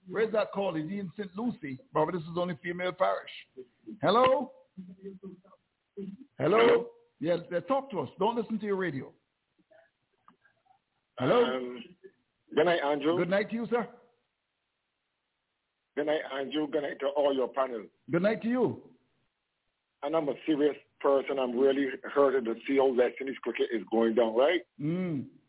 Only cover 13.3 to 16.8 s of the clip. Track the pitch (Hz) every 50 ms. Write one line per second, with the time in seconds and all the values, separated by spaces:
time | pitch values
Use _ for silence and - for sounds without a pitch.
13.3 | 190 202 214 - 208 233 233 - 226 240 226 - - - _ _ _ _ _ _
14.3 | _ _ _ _ _ _ _ _ _ _ _ _ _ _ _ _ _ _ _ _
15.3 | _ _ _ _ _ _ _ _ _ _ _ _ _ - 151 156 151 156 - -
16.3 | 131 139 139 123 131 151 151 147 - 156